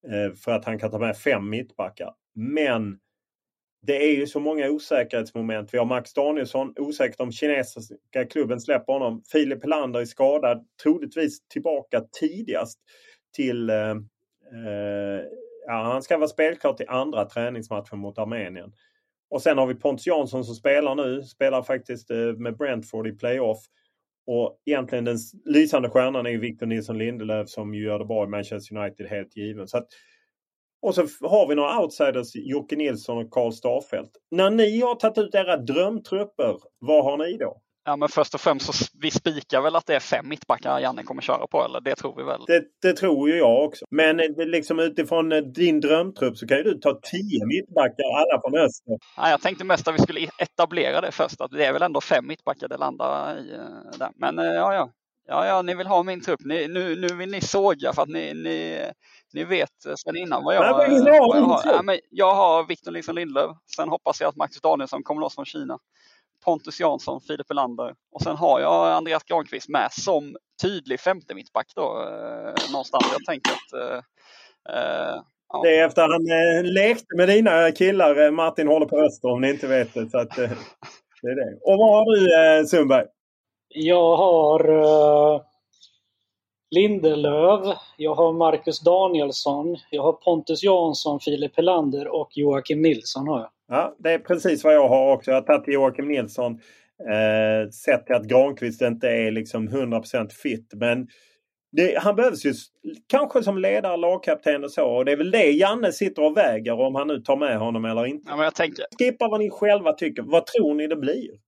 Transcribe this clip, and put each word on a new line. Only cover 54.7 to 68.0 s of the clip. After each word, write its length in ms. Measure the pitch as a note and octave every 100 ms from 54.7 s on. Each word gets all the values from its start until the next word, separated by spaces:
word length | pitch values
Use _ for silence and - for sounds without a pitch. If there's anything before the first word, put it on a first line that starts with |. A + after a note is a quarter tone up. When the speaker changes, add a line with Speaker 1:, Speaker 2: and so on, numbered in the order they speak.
Speaker 2:
ja. 160 | G3 B2+ _ _ _ -
Ja, 200 | C#3 F#3+
ja, 140 | F#3+
ni 140 | F3+ F3+
vill 120 | F#3
ha 160 | F#3+
min 180 | F#3 F3+
trupp. 180 | E3+ D#3 C#3
Ni, 220 | D#3+ D3+
nu, 280 | F3+ F#3 E3
nu 120 | F3+
vill 240 | F3 F#3+
ni 100 | G3
såga 520 | - G3+ G3 D3+ C#3
för 80 | C3+
att 80 | D3+
ni, 240 | E3 D#3
ni, 460 | D#3 D#3+ D#3+ E3 D#3 - - _ _ _
ni 100 | C#3+
vet, 420 | E3+ F3+ D3 _ D3
eh, 60 | D3
sedan 220 | E3 E3+
innan 260 | F3 C#3
vad 120 | C#3+ F#3+
jag, 220 | G#3+ C4+
Speaker 1:
Nej, 120 | C#4+
men 160 | C#4 C4+
vi 40 |
Speaker 2:
eh, 40 |
Speaker 1:
har 140 | D4+ A#3
Speaker 2:
vad 100 | D4
jag 60 |
Speaker 1:
din 60 | A#3+
Speaker 2:
har. 120 | D#3
Speaker 1:
trupp. 140 | - -
Speaker 2:
Ja, 60 |
men 180 | G3 F#3 _
jag 260 | F3 F#3+ G3
har 320 | F#3 E3 D#3+
Victor 240 | E3+ -
Nilsson 240 | E3+ D#3 E3
Lindelöf. 360 | E3+ C#3 D#3+ D#3+ _ -
Sen 140 | D#3+
hoppas 320 | E3 - D3
jag 80 | D#3
att 60 | D3
Marcus 260 | D3+ -
Danielsson 420 | D#3+ D3+ C3 -
kommer 180 | C3+ D3+
loss 140 | D3+ -
från 100 | C#3
Kina. 320 | D#3 C3+ C3 _ _ _ _ _ _ -
Pontus 340 | D#3+ D#3 -
Jansson, 420 | E3 C#3 - C3+
Filip 280 | - D3+ C#3
Helander. 440 | C#3+ B2+ A#2+ A#2+ A2+